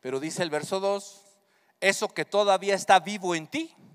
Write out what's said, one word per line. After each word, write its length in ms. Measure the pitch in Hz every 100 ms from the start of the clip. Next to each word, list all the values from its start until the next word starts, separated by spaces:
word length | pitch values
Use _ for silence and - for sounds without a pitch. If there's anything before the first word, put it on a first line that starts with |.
Pero 200 | 131 135
dice 220 | 156 170
el 60 | 175
verso 300 | 147 151 190
dos, 460 | 196 202 196 - _ _ _ _ _ _
"Eso 260 | 190 196 208
que 160 | -
todavía 500 | 151 202 202 190 196
está 280 | 190 - 190
vivo 340 | 170 208 180 170
en 120 | 156
ti, 280 | 285 330 _ -